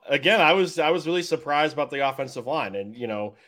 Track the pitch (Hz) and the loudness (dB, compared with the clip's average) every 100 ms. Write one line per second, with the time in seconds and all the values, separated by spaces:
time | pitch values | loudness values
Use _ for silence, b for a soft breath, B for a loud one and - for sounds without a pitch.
0 | - 143 151 214 156 190 180 165 151 175 | -4 0 4 6 6 4 2 0 2 2
1 | 156 175 170 156 143 147 156 147 139 139 | 0 -2 -2 -4 0 0 0 0 -4 -2
2 | 139 131 131 131 117 156 107 101 101 117 | -2 -2 -6 -8 -4 -4 -4 -6 -10 -8
3 | 117 107 104 - | -6 -6 -8 -10